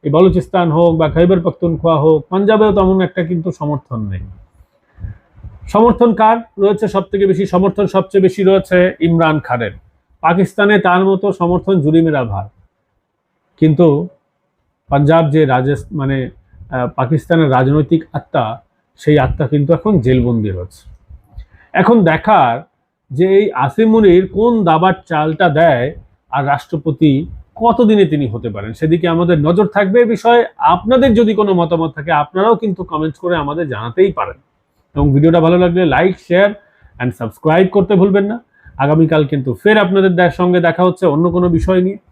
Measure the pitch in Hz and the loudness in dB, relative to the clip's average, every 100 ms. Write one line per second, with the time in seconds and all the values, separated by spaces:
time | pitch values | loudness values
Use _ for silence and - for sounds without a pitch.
0 | 151 151 185 175 - 190 175 156 170 160 | 0 2 4 2 -2 -2 0 2 2 2
1 | 156 151 175 185 170 - 175 160 165 160 | -2 0 2 2 -2 -4 -4 -2 -2 0
2 | 151 156 151 185 202 214 214 202 190 190 | 2 0 0 -4 0 2 2 2 2 0
3 | 185 185 165 175 170 143 147 147 _ 117 | -2 -4 -6 -4 -6 -8 -6 -6 _ -10
4 | 104 92 98 92 - _ _ _ _ _ | -8 -10 -12 -20 -20 _ _ _ _ _
5 | - - _ _ - - - 202 233 240 | -16 -16 _ _ -20 -20 -6 2 2 4
6 | 240 202 220 233 226 - 202 208 214 196 | 0 2 2 0 -4 -2 -2 0 -2 -4
7 | 185 202 196 175 190 185 196 190 196 190 | -4 -2 0 0 -2 0 -2 -2 -2 -2
8 | 190 196 185 185 190 190 190 180 180 - | -2 0 0 0 0 0 0 0 0 0
9 | 165 165 165 156 - 123 110 - _ _ | -2 2 0 0 -4 -6 -6 -10 _ _
10 | _ _ 160 175 185 - 202 208 190 180 | _ _ -2 0 -2 0 2 2 2 2
11 | 190 190 202 190 175 175 180 190 147 160 | 2 0 -2 -4 -2 -2 0 0 2 2
12 | 165 147 120 101 101 _ _ _ _ _ | 0 -2 -4 -8 -10 _ _ _ _ _
13 | _ _ _ _ _ _ 156 151 170 143 | _ _ _ _ _ _ 0 4 2 2
14 | 175 _ _ _ _ _ _ _ _ 139 | -4 _ _ _ _ _ _ _ _ 0
15 | 147 165 160 151 147 131 131 143 - 160 | 2 2 2 0 2 0 -2 -4 -8 -8
16 | 135 135 127 - _ - - 127 123 - | -4 -4 -6 -12 _ -20 -10 -6 -6 -4
17 | 123 151 - 165 156 127 131 147 151 165 | -2 -2 0 0 2 2 2 0 0 -2
18 | - 151 - 156 110 117 _ _ _ _ | -4 -12 -6 -4 -4 -8 _ _ _ _
19 | - 151 131 - 143 147 143 170 208 196 | 0 2 2 -2 -2 -2 0 0 0 0
20 | 120 127 120 117 104 92 90 - - - | 2 0 0 -2 -4 -8 -12 -18 -20 -20
21 | _ - _ - - _ _ - 180 233 | _ -20 _ -20 -20 _ _ -2 2 4
22 | 170 156 - 208 131 117 160 _ _ _ | 2 0 2 2 2 -2 -8 _ _ _
23 | _ 131 185 196 208 127 135 - 226 220 | _ -2 2 2 0 -2 -4 0 2 4
24 | 208 175 190 185 226 233 180 160 185 185 | 4 4 2 -2 0 0 2 2 2 -2
25 | _ 160 156 156 143 139 165 131 127 165 | _ -4 -4 0 0 2 2 2 -2 -8
26 | - _ _ 131 139 139 - 165 160 139 | -20 _ _ -6 -2 -4 -4 -8 -6 0
27 | 156 135 170 - - - 226 233 226 214 | 2 0 -4 -14 -20 -4 -2 2 2 4
28 | 185 151 135 113 117 101 104 113 160 165 | 2 0 -4 -6 -10 -10 -12 -6 -2 0
29 | 170 165 175 170 147 175 214 208 196 220 | 0 0 0 0 2 2 0 0 0 2
30 | 240 233 233 240 233 _ 147 175 214 254 | 2 0 2 2 2 _ 0 0 0 2
31 | 269 214 226 202 208 185 165 165 160 151 | 2 2 2 0 0 0 0 -2 -4 -6
32 | 151 151 147 185 208 226 220 185 180 160 | -4 -2 -2 -2 0 0 -2 -6 -8 -6
33 | 156 147 180 175 143 151 160 113 113 117 | -6 -6 -6 -4 -4 -6 -6 -8 -10 0
34 | 190 - 98 98 _ _ _ _ _ 143 | 0 0 -8 -10 _ _ _ _ _ -4
35 | 147 135 156 170 160 180 180 175 175 135 | 0 2 4 4 2 2 2 0 0 2
36 | 180 185 _ 175 202 208 _ _ _ _ | 0 -2 _ 0 0 -2 _ _ _ _
37 | 123 117 113 - 156 160 190 202 185 202 | -8 -6 -10 -6 0 2 2 0 0 2
38 | 196 196 196 240 _ _ - - 139 151 | 2 2 -2 -6 _ _ -20 -4 0 2
39 | 160 156 143 147 135 117 208 214 196 196 | 2 0 -2 -4 -6 -4 0 2 2 2
40 | 190 175 175 - 180 180 170 165 180 180 | 0 2 0 0 0 2 0 0 -2 0
41 | 180 147 175 175 180 165 - 185 185 202 | 0 0 0 0 0 0 0 0 0 -6
42 | _ | _